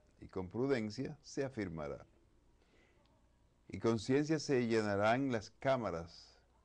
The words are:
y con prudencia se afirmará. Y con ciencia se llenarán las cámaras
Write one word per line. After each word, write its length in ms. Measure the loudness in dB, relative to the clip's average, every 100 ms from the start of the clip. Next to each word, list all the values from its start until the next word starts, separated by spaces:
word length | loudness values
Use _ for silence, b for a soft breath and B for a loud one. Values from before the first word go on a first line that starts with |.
| _ -20
y 80 | -10
con 200 | -8 -6
prudencia 680 | -2 0 0 0 -4 -8 -10
se 220 | -12 -6
afirmará. 600 | -4 -4 -4 -4 -6 -8 -12 _ _ _ _ _ b b b b b b _ _ _ _ -12
Y 100 | 0
con 200 | 2 2
ciencia 400 | 2 2 2 0
se 280 | 2 2 4
llenarán 680 | 2 2 2 4 4 2
las 180 | -2 -4
cámaras 840 | -4 0 0 0 -4 -8 -14 -20 -20 _ _